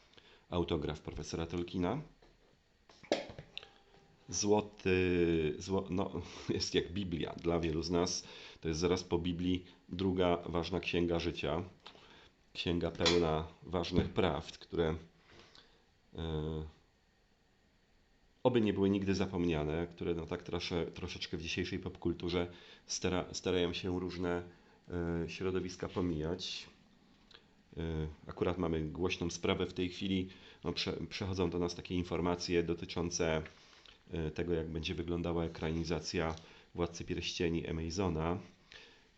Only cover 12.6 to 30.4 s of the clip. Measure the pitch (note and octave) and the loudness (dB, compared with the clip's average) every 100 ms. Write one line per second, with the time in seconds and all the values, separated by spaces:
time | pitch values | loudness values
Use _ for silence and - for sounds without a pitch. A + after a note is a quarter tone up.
12.6 | F#2 E2+ E2 E2 F2 F2 E2 D#2 E2 - | 0 2 0 2 4 6 6 2 0 -10
13.6 | C2 F2 E2+ F2+ - - F#2 D2 - - | -4 -2 2 2 2 2 2 2 -4 -14
14.6 | - E2+ D#2+ D#2+ - _ - - - - | -6 0 2 2 -6 _ -20 -20 -20 -20
15.6 | - _ _ _ _ - D#2+ D#2 D#2 D#2+ | -20 _ _ _ _ -6 -2 -2 -2 -4
16.6 | D#2 - _ _ _ _ _ _ _ _ | -6 -12 _ _ _ _ _ _ _ _
17.6 | _ _ _ _ _ _ _ _ B2+ A#2+ | _ _ _ _ _ _ _ _ 4 6
18.6 | G#2+ F#2+ G2 G2 F#2+ F#2+ F#2+ F#2+ F2 D#2 | 4 6 4 4 4 2 2 2 2 2
19.6 | D2 D#2 E2+ - F2 E2+ D#2 F2 - G#2+ | 2 0 -2 -4 -2 -2 -2 -6 -4 -6
20.6 | - F2 D#2 - F2 - - F2 E2 - | -2 -2 -2 -4 -8 -8 -6 -6 -4 -2
21.6 | F2 F#2+ F2 - F2 E2+ F2 F2 F2 F2 | -2 -2 -6 -4 -2 0 0 0 -2 -6
22.6 | - - - - F#2 F2+ - - F#2+ F#2 | -20 -20 -8 -4 0 0 -2 -4 0 2
23.6 | E2+ E2+ G2 F2+ F2+ E2+ F2+ F2 F2 - | 2 0 -2 -2 -2 -2 -2 -2 -4 -16
24.6 | - - - F2 E2+ E2+ E2 - F#2 F#2 | -20 -20 -8 -2 0 0 -2 -2 -2 0
25.6 | F2+ - F2 A2 F2+ D#2+ D#2 F#2 - - | -2 -6 -6 0 0 0 -2 -2 -4 -8
26.6 | - - - - _ - - - - _ | -10 -20 -20 -20 _ -20 -20 -20 -20 _
27.6 | - - E2 D#2+ D#2 D2+ - - F#2 F2+ | -16 -6 -2 -2 -2 -6 -10 -2 0 2
28.6 | E2+ D#2+ D#2 D2+ F2+ - F2 - F#2 F#2 | 0 0 -2 0 0 0 -2 -2 0 0
29.6 | F2 - F2+ - G2 F#2+ F#2 - | 0 0 -4 -2 -2 0 -2 -8